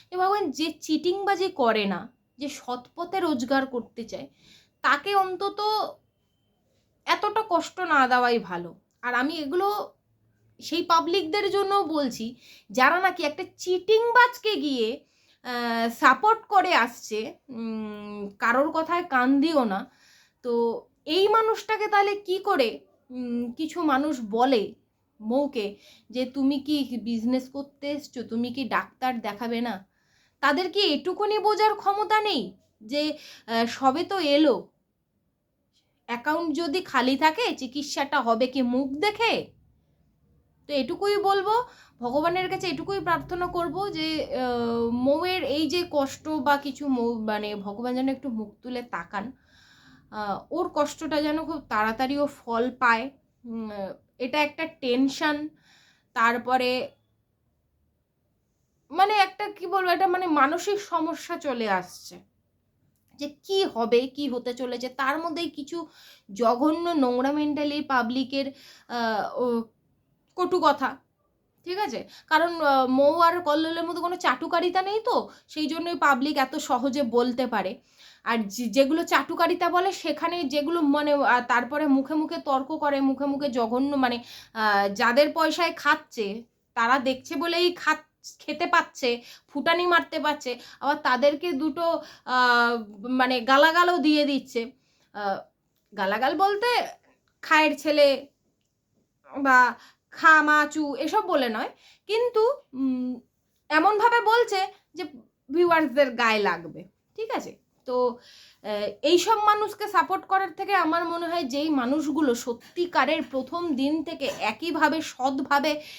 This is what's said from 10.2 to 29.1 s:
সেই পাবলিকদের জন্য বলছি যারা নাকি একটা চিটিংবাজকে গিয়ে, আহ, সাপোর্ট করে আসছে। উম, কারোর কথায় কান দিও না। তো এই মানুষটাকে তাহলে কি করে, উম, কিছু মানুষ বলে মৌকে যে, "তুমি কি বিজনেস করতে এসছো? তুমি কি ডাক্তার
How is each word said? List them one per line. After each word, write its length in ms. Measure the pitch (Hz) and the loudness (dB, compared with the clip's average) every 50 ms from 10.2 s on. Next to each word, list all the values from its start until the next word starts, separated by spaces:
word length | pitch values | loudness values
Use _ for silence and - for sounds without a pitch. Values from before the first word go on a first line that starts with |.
| _ _ _ _ _ _ _ - | _ _ _ _ _ _ _ -16
সেই 220 | - - 302 349 349 | -10 -6 -4 -2 2
পাবলিকদের 680 | - 330 330 285 339 359 392 311 311 403 415 403 - | 2 2 2 2 2 0 0 0 0 -2 -2 0 0
জন্য 240 | 381 403 392 392 403 | 0 0 0 2 2
বলছি 600 | 403 359 302 320 294 277 233 - - 226 233 - - _ - - - _ - | 0 0 0 -2 -2 -2 -2 -4 -6 -10 -10 -12 -14 _ -20 -20 -20 _ -4
যারা 300 | 196 254 254 285 339 359 | 2 4 4 4 4 4
নাকি 240 | 381 370 359 359 311 | 0 0 -2 -2 -4
একটা 200 | 294 302 - 370 - _ | -6 -4 -6 -12 -12 _
চিটিংবাজকে 960 | - - 359 370 359 359 - 440 440 466 466 466 494 480 480 494 - - 427 415 | -10 -4 -2 -2 -2 2 4 4 4 4 4 6 6 6 6 4 -2 -4 -2 -2
গিয়ে, 520 | 277 285 294 262 240 220 220 269 - _ _ _ _ _ _ _ _ - | -2 -2 -2 -2 -2 -2 -2 -4 -8 _ _ _ _ _ _ _ _ -12
আহ, 460 | 247 247 240 240 233 233 233 233 233 | -10 -6 -4 -4 -2 -2 0 -2 -2
সাপোর্ট 520 | 240 - 311 254 254 247 415 427 453 440 - | 0 4 6 6 6 6 6 2 2 2 0
করে 260 | - 415 381 370 359 320 | 2 2 4 4 4 4
আসছে। 600 | 247 269 269 - - - - 214 214 220 302 359 _ _ | 4 2 2 -4 -12 -12 -8 -6 -6 -6 -8 -10 _ _
উম, 800 | 285 247 226 226 226 220 220 214 214 208 208 208 208 208 208 202 202 - - | -16 -12 -8 -8 -6 -6 -6 -8 -10 -10 -12 -12 -12 -12 -10 -12 -12 -8 -2
কারোর 320 | 240 226 240 262 294 320 | 0 2 4 4 2 2
কথায় 320 | 302 320 320 330 349 349 349 | 0 -2 -2 0 -2 -2 -2
কান 380 | - 277 247 247 262 277 277 | 0 0 2 4 4 4 4
দিও 220 | 294 339 320 277 240 | 4 4 4 2 2
না। 280 | 202 190 196 - - _ _ _ _ _ _ _ _ _ _ - | 2 -2 -4 -6 -10 _ _ _ _ _ _ _ _ _ _ -6
তো 420 | 240 233 233 233 233 226 - - _ _ _ - | -2 0 0 0 0 -2 -6 -10 _ _ _ -6
এই 220 | 294 320 381 392 | -2 0 2 4
মানুষটাকে 600 | 415 427 453 440 440 427 - - - 440 440 427 | 4 4 4 4 4 0 -2 -2 -4 -4 -2 -2
তাহলে 280 | 415 415 403 403 403 403 | 2 2 2 2 2 0
কি 220 | 403 - 359 370 | -4 -4 -4 -4
করে, 420 | 381 - 403 370 277 240 214 - - - _ _ _ _ - | -2 0 0 2 2 2 0 -2 -8 -16 _ _ _ _ -14
উম, 420 | 254 254 247 240 240 240 240 233 | -12 -10 -6 -6 -4 -4 -6 -6
কিছু 300 | 240 - 320 311 - 349 | -6 -6 -8 -6 -4 -2
মানুষ 360 | 330 302 262 262 302 311 277 247 226 196 | 0 2 2 2 0 -2 -4 -4 -6 -2
বলে 460 | 220 233 254 269 262 214 190 - - _ _ _ _ _ _ _ _ - | 0 2 2 4 4 2 0 -2 -8 _ _ _ _ _ _ _ _ -12
মৌকে 560 | 214 220 240 277 294 285 - 226 202 202 202 - _ - - _ _ - | -6 -2 0 0 0 -2 -2 -4 -6 -6 -8 -12 _ -20 -20 _ _ -10
যে, 160 | 214 254 254 | -6 -6 -6
"তুমি 340 | 254 - 277 262 277 294 269 | -4 -2 0 0 0 0 0
কি 400 | 277 294 302 285 254 226 247 220 202 | -2 -2 -2 -2 -2 -2 -6 -6 -4
বিজনেস 460 | 233 233 220 220 247 254 254 254 - | -4 -4 -2 0 0 0 0 -2 -4
করতে 420 | - 277 277 285 _ - 277 285 | -10 -12 -12 -12 _ -10 -6 -6
এসছো? 320 | 294 285 - - - 247 220 | -6 -6 -8 -12 -12 -12 -10
তুমি 260 | - 226 233 240 247 240 | -6 -4 -4 -4 -4 -4
কি 100 | 277 262 | -6 -4
ডাক্তার 580 | 202 202 180 196 - _ - 254 254 | -2 -2 -2 -4 -4 _ -4 -4 -4